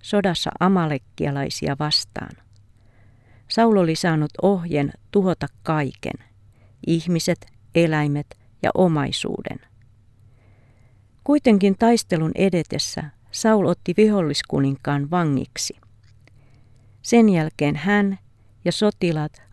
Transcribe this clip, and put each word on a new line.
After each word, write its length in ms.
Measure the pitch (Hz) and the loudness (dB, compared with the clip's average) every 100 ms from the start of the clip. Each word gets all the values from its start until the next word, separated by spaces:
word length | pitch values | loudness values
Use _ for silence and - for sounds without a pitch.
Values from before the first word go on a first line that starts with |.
sodassa 500 | - 208 190 165 - - | -4 0 0 -2 -4 0
amalekkialaisia 1160 | 185 190 156 139 - - 147 139 139 - 151 143 | 2 2 0 -2 -8 -6 -4 -4 -6 -6 -6 -4
vastaan. 520 | 151 - - - - - _ - _ _ _ _ - _ _ - - | -4 -4 -6 -12 -12 -14 _ -20 _ _ _ _ -20 _ _ -20 -6
Saul 300 | - 226 202 | 0 4 4
oli 180 | 170 160 | 2 0
saanut 360 | 175 156 151 - | 0 0 -2 0
ohjeen 520 | 190 196 170 147 143 - - | 0 0 -2 -2 -2 -6 -4
tuhota 360 | 202 185 165 143 - | 0 0 0 -6 -8
kaiken, 600 | - 156 135 - - - - _ _ _ _ _ - | -4 -2 -4 -6 -12 -12 -16 _ _ _ _ _ -2
ihmiset, 580 | 165 170 165 - 165 - _ _ 170 | -2 0 -2 -2 -4 -6 _ _ 0
eläimet 640 | 165 156 147 147 - - _ - | 2 2 0 -2 -6 -16 _ -6
ja 60 | - | -2
omaisuuden. 840 | - 180 151 135 - - - - - _ _ - _ _ _ - _ _ _ _ _ - _ _ _ | 2 2 2 -2 -4 -6 -8 -10 -14 _ _ -20 _ _ _ -20 _ _ _ _ _ -20 _ _ _
Kuitenkin 520 | - 294 240 202 196 190 | 0 2 4 4 4 2
taistelun 520 | 233 233 - 165 160 - | 2 2 0 -2 -2 0
edetessä 680 | 190 175 151 - - - 156 - _ | 0 0 -4 -6 -6 -8 -12 -14 _
Saul 340 | - 220 214 175 | -2 2 4 2
otti 280 | 175 - 175 | -2 -2 2
viholliskuninkaan 1120 | 214 208 156 139 - 147 139 135 - 143 143 | 2 2 -2 -4 -4 -2 0 -2 -4 -4 -2
vangiksi. 600 | 180 160 135 139 - - - _ _ _ - _ - _ _ _ - - _ | 0 0 -2 -4 -8 -10 -10 _ _ _ -20 _ -20 _ _ _ -20 -20 _
Sen 280 | - 233 220 | 2 6 6
jälkeen 460 | 175 156 - 147 147 | 4 0 -2 -2 -2
hän 440 | 180 208 202 190 - _ _ _ 175 | 0 0 0 -4 -12 _ _ _ -4
ja 60 | |
sotilaat 720 | - 208 - 175 156 151 - - | 0 0 0 -2 -2 -6 -10 -12